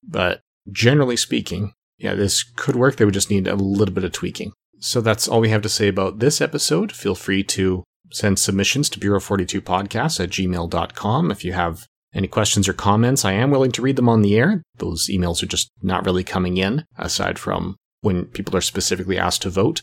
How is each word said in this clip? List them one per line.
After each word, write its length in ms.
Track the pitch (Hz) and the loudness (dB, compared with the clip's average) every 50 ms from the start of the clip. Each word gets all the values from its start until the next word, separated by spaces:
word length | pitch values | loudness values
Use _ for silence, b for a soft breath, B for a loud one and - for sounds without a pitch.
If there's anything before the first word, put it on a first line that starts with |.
But 380 | _ - - 101 92 90 90 - _ _ _ _ _ 98 | _ -6 -2 0 0 0 0 -4 _ _ _ _ _ -14
generally 460 | 98 - 113 117 135 151 139 127 120 113 | -6 2 4 4 6 6 4 2 0 -2
speaking, 560 | - - - 123 104 - 87 90 104 104 - _ _ _ _ _ | -2 -2 -2 -4 -2 -4 -4 -6 -6 -6 -8 _ _ _ _ _
yeah, 180 | - 104 98 | -6 -4 -2
this 280 | 101 101 95 - - - | 0 0 0 0 -2 -4
could 320 | - _ - - - 131 | -4 _ -6 -4 -2 0
work. 200 | 120 123 135 139 | 2 2 2 4
They 100 | - 117 | 4 4
would 80 | 104 95 | 4 4
just 160 | 98 95 - | 2 0 0
need 180 | 104 98 92 95 | 0 0 0 0
a 80 | 95 | 0
little 380 | 101 98 98 98 98 107 98 90 | 0 0 0 2 2 0 0 0
bit 100 | 98 92 | -4 -4
of 80 | 90 - | -4 -6
tweaking. 400 | - - 90 - - - 101 - _ _ _ _ _ | -6 -8 -8 -8 -8 -10 -10 -12 _ _ _ _ _
So 220 | - - - 127 | -8 -4 -2 0
that's 260 | 110 110 110 113 - - | 0 0 0 0 0 0
all 140 | - 117 | 2 2
we 80 | 113 113 | 4 4
have 120 | 110 107 104 | 2 2 0
to 60 | 107 | -2
say 180 | - - 110 101 | -2 2 2 2
about 320 | 98 98 95 95 - 107 | 2 2 -2 -2 -2 0
this 200 | 113 131 156 - | 0 0 2 2
episode. 520 | 143 - - - - - 147 - 214 208 | -2 -2 -2 -2 -2 0 0 0 0 -2
Feel 240 | - - - 101 95 | -6 -6 -4 -4 -4
free 280 | - - - 98 95 95 | -4 -2 -2 0 0 0
to 400 | - - - 95 92 92 90 90 _ _ _ _ - | -2 -2 0 0 0 0 -2 -4 _ _ _ _ -14
send 280 | - - - 104 95 - | -10 -2 0 0 2 2
submissions 500 | - - 98 98 98 - - 131 151 - | 0 0 0 0 2 0 0 0 0 -2
to 100 | - - | -4 -2
Bureau 200 | - 101 101 98 | 0 0 0 0
forty-two 420 | - - 104 98 90 87 - 98 | 0 -2 -2 -2 -2 -2 -4 -6
podcast 580 | - - 92 92 101 101 - - 123 165 160 - | -4 -2 -2 -2 -2 -2 -2 -2 -2 0 0 -2
at 100 | 95 85 | -4 -4
gmail 400 | - - 95 90 90 87 85 85 | -2 -2 0 0 0 -2 -2 -2
dot 260 | - 87 82 - - | -2 -2 -2 -4 -6
com. 340 | - - 101 110 139 87 82 | -4 -2 0 2 2 2 0
If 140 | 98 - - | -2 -2 -4
you 100 | 90 87 | -6 -2
have 320 | 87 87 85 82 85 - _ _ _ _ _ - | 0 -2 -2 -2 -6 -12 _ _ _ _ _ -4
any 140 | 160 - 185 | -4 -4 0
questions 400 | - - 107 98 - 107 98 92 | 0 0 0 2 2 2 2 2
or 60 | 92 | 0
comments, 520 | - - 104 101 110 113 120 131 131 - | 0 2 4 4 4 4 4 2 2 2
I 80 | 101 95 | 0 2
am 180 | 98 120 139 | 2 2 2
willing 200 | 143 135 131 127 120 | 4 4 4 2 0
to 80 | - | 0
read 140 | 117 135 135 | 0 0 2
them 140 | 127 123 120 | 4 4 4
on 120 | 117 110 | 6 6
the 160 | 104 101 101 110 | 6 6 6 4
air. 260 | 123 170 214 180 160 _ _ - | 4 4 2 0 -2 _ _ -8
Those 300 | - - 85 82 - - | -6 -6 -4 -4 -4 -2
emails 360 | - 92 87 87 85 - - | 0 0 0 0 0 -2 -4
are 40 | 92 | -4
just 220 | - 85 - - _ _ - | -2 -4 -4 -4 _ _ -4
not 220 | 95 92 87 90 | -2 0 0 0
really 180 | 92 90 92 90 | 0 0 0 -2
coming 340 | - - 95 92 90 90 92 | -2 -2 -2 0 0 0 0
in, 280 | 92 95 113 151 156 _ _ - | 0 0 0 -2 -4 _ _ -10
aside 400 | - - - - 101 95 - - | -8 -6 -4 -2 -2 -2 -4 -4
from 380 | - - - - 87 87 98 _ _ _ _ _ | -4 -4 -4 -2 -4 -6 -8 _ _ _ _ _
when 240 | - 104 92 90 87 | -2 0 0 0 -2
people 300 | - - - 98 - - | -6 -8 -10 -8 -2 -2
are 60 | 92 | -2
specifically 560 | - - - 98 - - 92 92 92 90 95 90 | -2 -2 -4 -2 -2 -2 -2 -4 -2 -4 -2 0
asked 240 | 92 90 92 - - | 0 0 -2 -2 -4
to 60 | 98 | -4
vote. 320 | 85 92 98 127 160 - | 0 0 0 0 0 -4